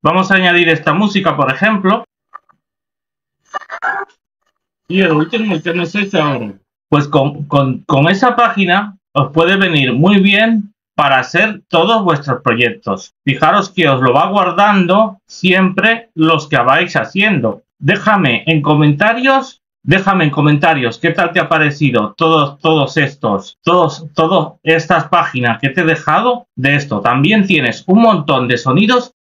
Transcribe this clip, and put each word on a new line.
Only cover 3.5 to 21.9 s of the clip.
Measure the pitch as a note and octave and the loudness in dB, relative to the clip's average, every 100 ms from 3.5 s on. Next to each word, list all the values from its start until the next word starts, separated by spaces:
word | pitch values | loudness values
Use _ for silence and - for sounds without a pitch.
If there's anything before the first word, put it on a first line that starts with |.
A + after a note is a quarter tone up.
| - - - - - - _ _ _ _ _ _ _ _ | -16 -14 -10 -8 -8 -10 _ _ _ _ _ _ _ _
Y | F#3 | 0
el | F3+ | 2
último | D#3 D#3+ A#3 G#3+ F3 | 2 0 -2 -4 -4
que | F3 | -4
no | F3 E3+ | -4 -4
sé | G3+ G3 | -4 -4
si | E3+ | -2
ahora. | D3 B2 G#2+ G2 _ _ _ | -2 -4 -8 -14 _ _ _
Pues | D3 C#3+ | -2 0
con, | D3 C#3 - | 0 -2 -4
con, | - C#3 C3+ B2+ | -4 0 0 -4
con | - C#3 D#3 | -2 0 2
esa | G3 B3 A#3+ | 2 0 2
página | A#3 G#3+ F#3 F#3 G#3 - _ | 0 0 0 0 -2 -12 _
os | C#3+ C#3+ | -4 -2
puede | D#3+ E3+ G3 | 0 2 2
venir | F#3+ D#3 C3 | 0 0 0
muy | A#2+ E3+ G3+ | 2 4 4
bien | F#3+ G3+ A3+ A3+ G#3 _ _ - | 4 2 2 0 -4 _ _ -2
para | C#3+ C3 | 0 0
hacer | C3 E3+ G#3+ G#3 _ | -2 -2 -2 -4 _
todos | E3+ F3+ A3+ | 0 2 0
vuestros | F#3+ D3 C#3+ B2+ | 0 -2 -2 -4
proyectos. | C3 A#2 A#2+ G2 - F#2+ - _ | -2 0 -2 -2 -8 -8 -8 _
Fijaros | - C3+ D#3 G3+ G3 | -4 0 2 2 -2
que | - D#3+ | -2 0
os | C3 | 2
lo | B2+ | 2
va | C3 F#3+ | 2 2
guardando | G3+ F3+ E3+ G#3 G3 F3 F#3+ A3 F#3+ _ | 0 0 2 2 2 2 2 2 -2 _
siempre | - F#3 F3+ F#3 F#3+ G#3+ A3+ - - | -4 0 2 2 0 0 -2 -6 -2
los | D#3 D#3+ D3 | 2 2 0
que | E3+ | 0
vais | - D3+ F3+ D#3 | 2 2 0 -4
haciendo. | A2 F#3+ G#3 F3 A2+ G#2 _ _ | -4 -2 0 0 -2 -6 _ _
Déjame | C#3 G3 F3 G#3 F#3 A2+ - | -2 0 0 0 0 -2 0
en | D#3+ | -2
comentarios, | D3 D3+ D3 D3 G#3 A#3+ C4+ C4+ C4 - _ _ | 2 2 2 2 0 0 0 0 -2 -16 _ _
déjame | - F#3 G3 F#3+ D#3 | -2 0 2 0 0
en | |
comentarios | C#3 D3 D3 E3 D3+ A#2+ - | 0 2 2 2 0 -2 -2
qué | E3+ | -4
tal | E3 E3+ | -2 -2
te | F#3 | -2
ha | D3 | -2
parecido | D#3+ D3+ C#3+ C#3+ | 0 -2 0 0